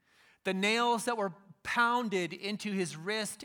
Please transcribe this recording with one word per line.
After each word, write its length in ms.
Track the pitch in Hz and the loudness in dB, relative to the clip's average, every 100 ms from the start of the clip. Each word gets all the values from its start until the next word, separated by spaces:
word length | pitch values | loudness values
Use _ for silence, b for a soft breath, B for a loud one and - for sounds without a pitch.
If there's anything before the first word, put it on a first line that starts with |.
| b b b b | b b b b
the 100 | - | -4
nails 500 | 190 202 226 240 233 | 0 2 4 4 2
that 120 | - 233 | 0 0
were 160 | 196 165 - - | -2 -4 -16 -16
pounded 720 | - 233 240 240 233 190 170 | -4 2 4 4 0 0 -2
into 400 | - 196 208 214 | -4 -6 -6 -2
his 240 | 196 175 151 | -2 -2 -4
wrist 480 | 170 220 208 - | -4 -2 -4 -8